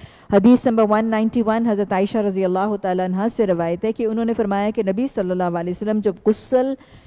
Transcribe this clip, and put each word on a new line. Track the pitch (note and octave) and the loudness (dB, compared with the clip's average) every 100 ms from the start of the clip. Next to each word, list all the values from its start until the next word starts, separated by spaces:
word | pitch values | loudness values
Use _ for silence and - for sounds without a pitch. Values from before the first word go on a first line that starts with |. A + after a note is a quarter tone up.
| - - - | -14 -20 0
हदीस | G3+ A3 B3 C4 | 4 6 6 4
नंबर | A3+ | 2
वन | G#3 G#3+ A3+ | 2 2 0
नाइंटी | A3 A3 B3 | 0 0 0
वन, | A3 A3+ A#3 | 0 0 0
हज़रत | G#3 G3 | 0 0
आयशा | F#3+ G3+ A3+ | 0 0 0
रज़ी | G3+ F#3+ | -2 0
अल्लाह | F#3 F#3 G#3 G#3 | 0 0 -2 -2
तआला | F#3+ F#3 | -2 -2
अन्हा | F#3 F#3 A3+ | -2 -2 -2
से | - G3+ | 0 0
रवायत | E3+ E3 F3+ | 0 -2 -2
है | A3 | -4
कि | A3 A3 | -4 -4
उन्होंने | A3 A3+ | -2 -2
फरमाया | A#3 G#3 G3+ G#3 | -2 -2 -2 -2
कि | A3 | -2
नबी | G3 F#3+ C4+ | -2 -2 -2
सल्लल्लाहु | - F#3 F#3 F3+ | -2 -2 -2 -2
अलैहि | E3+ F3 | -2 -4
वसल्लम | F3+ G#3 G#3+ | -4 -2 -2
जब | G#3 - | -2 0
गुस्ल, | G#3+ G#3+ - B3+ C4+ C4 - - | 0 0 0 0 0 -4 -12 -20